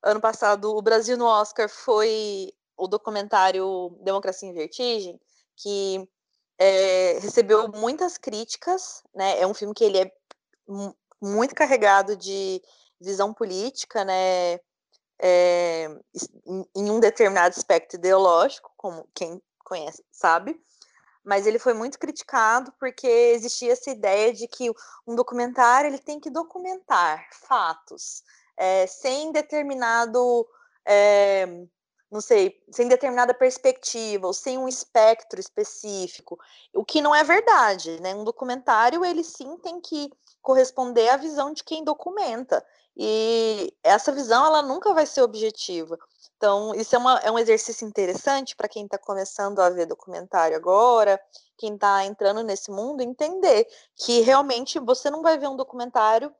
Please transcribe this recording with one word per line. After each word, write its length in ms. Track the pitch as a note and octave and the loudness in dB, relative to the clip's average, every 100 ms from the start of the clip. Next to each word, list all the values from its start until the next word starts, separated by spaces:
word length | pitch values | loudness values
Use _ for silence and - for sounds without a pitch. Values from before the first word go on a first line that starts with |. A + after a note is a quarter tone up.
ano 160 | - G#3+ | 0 0
passado 560 | A3 A3 G#3+ G#3 G#3 | 0 0 0 0 -2
o 60 | G#3+ | -2
Brasil 380 | G#3 A3 A3+ B3 | 2 0 0 -2
no 80 | A#3 | 2
Oscar 420 | G#3+ G#3 - G#3+ | 2 0 -4 -6
foi 800 | - - G#3+ A3 A3 G#3 G3+ F#3+ _ _ - | -6 -2 0 0 -2 -6 -10 -12 _ _ -10
o 100 | F#3 | -6
documentário 1040 | G#3 - G#3+ G#3 G#3 F#3 F#3+ F#3+ F#3 F3+ F3 | -6 -6 -8 -2 2 2 2 -4 -6 -8 -8
Democracia 460 | F#3+ G3 G3 F#3 G3 | -4 -4 -4 -10 -12
em 60 | |
Vertigem, 680 | F3 D#3 - B3 A3+ F#3 - _ _ _ | -10 -10 -6 -4 -4 -6 -16 _ _ _
que, 540 | _ G#3 G3+ G3 F#3+ F#3+ _ _ _ _ _ | _ -8 -6 -4 -6 -10 _ _ _ _ _
é, 600 | F#3+ F#3+ F#3+ F#3 F#3 E3 | 4 4 2 2 2 0
recebeu 480 | G3+ - G3+ G#3+ A3 | 0 0 4 4 2
muitas 480 | G#3+ A3+ D#4 F4+ - | -4 -6 -2 -4 -6
críticas, 880 | - G#3+ A#3 - - F#4 - - _ | -12 -10 -12 -10 -4 -4 -4 -20 _
né? 240 | - G3 F#3 | -4 -2 0
É 80 | F#3 | 0
um 60 | |
filme 220 | G#3 G#3 | -2 -10
que 100 | G#3+ | 0
ele 140 | A3 F#3+ | 2 2
é 120 | F#3+ _ _ - _ _ - | 0 _ _ -20 _ _ -14
mu-, 300 | G3+ G3+ - _ _ | -12 -12 -14 _ _
muito 340 | G3+ G#3 A#3 | -4 -2 -2
carregado 600 | - D4+ C4 G#3 G3 G3 G3+ | 0 0 4 4 4 2 -6
de 460 | F3+ G3 F#3+ F#3 _ _ _ _ | -8 -6 -6 -8 _ _ _ _
visão 360 | F3 G3 G3+ | -10 -4 -4
política, 680 | G#3+ A3 F#3 A3 - - A3+ | -4 -8 -6 -8 -10 -8 -6
né? 580 | F#3+ F#3 F#3 F#3 F3+ F3 _ _ _ _ _ _ | -4 -2 0 0 -2 -4 _ _ _ _ _ _
É, 760 | F#3 F3+ F3+ F3 F3 E3 D#3+ D3+ _ | 2 4 4 2 0 -4 -8 -14 _
es-, 160 | - - _ - | -16 -16 _ -12
em, 200 | F#3 - | -12 -10
em 160 | F#3+ G3+ | -6 -2
um 100 | A3 | 4
determinado 540 | A3 A3+ G#3+ F#3+ F3 | 4 4 2 4 2
aspecto 420 | F3 - F3 - F3+ | 0 0 0 0 -4
ideológico, 760 | F3+ F#3+ F#3+ E3+ G#3 - - _ | 2 6 6 4 2 -2 -20 _
como 280 | G3 E3 - | -12 -12 -18
quem 280 | - E3+ F3+ _ _ - | -12 -12 -12 _ _ -12
conhece 340 | F3+ D3+ - _ | -10 -10 -14 _
sabe, 500 | _ F3+ E3 G3+ E4 _ _ _ _ _ _ | _ 2 2 0 -12 _ _ _ _ _ _
mas 220 | G3 G3+ G3+ | -2 0 2
ele 100 | A3+ | 0
foi 160 | B3+ | 0
muito 240 | A3+ A#3 - | -2 -4 -8
criticado 760 | C#4 D#4 - C4 A3 A#3 C4 _ | -10 -10 -4 0 2 2 -2 _
porque 260 | C4 - C4 | -10 -4 2
existia 680 | A#3 A#3+ A#3 A#3 - B3 | 4 6 4 0 -6 -2
essa 160 | B3+ - | -2 -2
ideia 440 | A#3 G3+ G3+ A3 | -4 0 2 2
de 160 | G#3+ F#3 | -2 -10
que 200 | - B3 A3 - - - | -6 -6 -6 -14 -20 -8
um 80 | |
documentário 760 | A#3 B3 B3 A#3+ B3 A#3+ B3 D4 | -4 -2 -2 -6 2 4 6 2
ele 100 | C4+ | -4
tem 200 | - D4 | -12 -12
que 100 | D4+ | -8
documentar 960 | C4+ E4 F#4 F4+ F#4 _ - F3 D#3 - - _ | -8 -8 -10 -10 -12 _ 0 0 -2 -10 -20 _
fatos, 800 | B3+ F3 D#3+ _ - - - _ _ _ - | -2 -2 -6 _ -20 -18 -18 _ _ _ -6
é, 280 | F#3 F#3+ F#3 | -2 0 0
sem 420 | - C4 C4+ D#4 | -2 -6 -4 -4
determinado, 1120 | D4+ D4+ D4+ C#4+ C4+ A#3 A#3 A#3 A#3+ B3 A#3+ A3+ _ _ _ | -4 -4 -6 -6 -4 0 0 0 0 2 0 -2 _ _ _
é, 640 | - G3+ G#3 G3+ G3+ G3 F#3 F3 F3+ _ _ _ _ | 2 4 6 6 4 2 -2 -8 -20 _ _ _ _
não 100 | G#3+ | -12
sei, 400 | G#3 A3 F#3+ - _ | 2 4 4 -2 _
sem 160 | - A#3+ | -4 2
determinada 440 | B3 C#4 B3 B3 | 2 2 0 0
perspectiva 920 | B3 B3+ B3+ C4 B3+ - A#3 A3 G3+ F#3 | 2 2 2 0 0 -6 -8 -6 -4 -4
ou 60 | |
sem 260 | G3 C#4 B3+ | -6 -6 -6
um 80 | C4 | -6
espectro 720 | B3+ - A#3 A3 A3 - G3+ | -8 -2 4 4 4 -4 -14
específico, 1000 | F#3 - G#3 - G#3+ G3+ F3+ - - E3+ _ - _ | -10 -6 -6 -8 -12 -10 -10 -14 -20 -20 _ -20 _
o 100 | - | -6
que 160 | A3 D#4 | -2 0
não 140 | D4 | 4
é 80 | D4+ | 4
verdade, 800 | D4+ F#4 A#4 F#4+ A3+ F#3+ D#3+ E3 | 4 4 6 4 4 0 -6 -8
né? 120 | F3+ | -8
Um 120 | G3+ | -6
documentário, 800 | G#3+ - B3+ B3+ B3+ A3 A#3+ D#4+ | -8 -8 -8 -6 0 4 4 2
ele 180 | F4+ E4 | -2 -4
sim 340 | D#4+ - C4+ E4+ | -8 -12 -16 -14
tem 220 | F4+ F4 | -12 -14
que 300 | E4+ D4+ C#4+ _ _ _ | -10 -10 -10 _ _ _
corresponder 680 | - C4 B3+ - B3+ A#3 A3+ | 2 4 4 0 -2 2 4
à 60 | C4+ | 2
visão 360 | D#4 D4 C#4 | 0 -6 -6
de 100 | D4+ | -8
quem 220 | - D#4+ | -10 -8
documenta, 840 | D4+ D4+ - G4 F4 A3+ B3+ - - _ _ - | -6 -6 -8 -6 -6 -6 -4 -4 -4 _ _ -8
e 760 | G#3+ A3 A3 A#3 A3+ G#3+ F3+ _ | -4 -2 0 0 0 -4 -8 _
essa 260 | D#3 G3+ B3+ | 2 2 2
visão, 340 | C#4 B3 A#3 | -4 0 4
ela 180 | D4+ D#4 | 4 4
nunca 300 | C#4+ D4 G#4 | 0 -2 0
vai 140 | E4 D4+ | 2 0
ser 160 | - | 2
objetiva. 760 | A#3+ G#3+ A3 G#3 - F3 D#3+ E3 _ _ _ _ | 0 2 -6 -6 -10 -8 -8 -12 _ _ _ _
Então, 380 | G#3 G3+ G#3+ | 0 0 -2
isso 220 | G#3+ A3+ A#3+ | -6 0 2
é 20 | |
uma, 200 | B3 B3+ | 4 2
é 120 | - | 2
um 80 | A#3 | 0
exercício 480 | A3+ A3 - A3+ G#3+ | 2 2 0 -10 -8
interessante 680 | G#3 F#3 F#3+ - C#4 C4 - | -4 -2 -2 -2 -2 -4 -8
pra 120 | G#3 | -10
quem 200 | A3 G#3 | -8 -10
tá 80 | G3 | -12
começando 640 | - G3 G3 - G3+ G3 | -8 -8 -8 -6 -6 2
a 80 | F3+ | 2
ver 160 | F3+ | 2
documentário 720 | E3 E3 - F3 F3+ F#3 D#3+ D#3+ | -4 -6 -12 -14 -4 0 0 0
agora, 640 | E3 F#3+ A#3+ A#3 G#3 G3 - - _ _ | 2 4 6 4 4 0 -4 -20 _ _
quem 180 | A3 G#3 | -12 -2
tá 280 | G3+ G3 | 0 0
entrando 380 | G3 G#3 G3 G#3+ | -2 -2 -2 -2
nesse 280 | A3+ G3 - | -6 -8 -8
mundo, 320 | G3 A#3 D4 | -10 -8 -6
entender 640 | B3 B3+ D4+ F#4 F#4 A3 A3+ - _ | -8 -6 -6 0 2 4 2 -6 _
que 260 | _ - A#3+ | _ 0 2
realmente 580 | A3+ C4+ C#4+ A#3+ C4 D#4+ | 6 4 4 -4 -6 -8
você 320 | A#3+ B3+ C#4+ | -2 -2 -2
não 100 | D4+ | -2
vai 160 | D#4+ D#4+ | 0 0
ver 120 | C#4 | -2
um 80 | C4+ | -6
documentário 800 | C4 B3 B3 A#3+ G#3+ A3+ C#4+ _ | -10 -8 -4 0 2 2 0 _